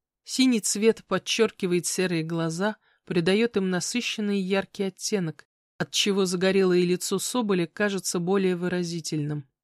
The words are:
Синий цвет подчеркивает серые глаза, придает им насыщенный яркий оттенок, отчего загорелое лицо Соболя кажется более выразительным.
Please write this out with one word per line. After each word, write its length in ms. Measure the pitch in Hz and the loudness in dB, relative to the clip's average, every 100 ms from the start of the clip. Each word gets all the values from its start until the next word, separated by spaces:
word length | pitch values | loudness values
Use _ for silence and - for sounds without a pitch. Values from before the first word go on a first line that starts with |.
| _ _ - | _ _ -8
Синий 340 | - 262 233 | 2 4 4
цвет 460 | - 202 220 - - | 0 2 2 2 -2
подчеркивает 800 | 185 - - 220 - 180 180 - | -4 -2 0 0 0 0 0 0
серые 380 | - 185 170 | -2 0 -2
глаза, 540 | 160 165 165 160 208 208 _ _ _ | -2 -2 -2 -2 -4 -4 _ _ _
придает 500 | 180 170 202 233 202 | 0 2 2 2 0
им 140 | 190 | 0
насыщенный 680 | 180 - 247 - - 208 202 | -2 -2 -4 -4 -4 -2 -2
яркий 440 | 185 196 190 - | 0 -2 -2 -6
оттенок, 640 | 196 - - 208 165 - _ _ _ _ | -6 -6 -4 -2 -2 -6 _ _ _ _
отчего 480 | 156 - 208 196 185 | -6 -2 0 2 0
загорелое 580 | 180 190 196 185 180 | 2 2 4 4 4
лицо 360 | 180 180 - 190 | 4 0 -2 -4
Соболя 480 | - 254 208 185 170 | -2 -2 0 0 0
кажется 520 | - 208 196 - 185 | -2 -2 -2 -4 -4
более 360 | 170 202 185 175 | 0 2 2 0
выразительным. 920 | 180 180 175 170 - 156 147 147 - _ | -2 -2 -4 -6 -4 -4 -4 -6 -10 _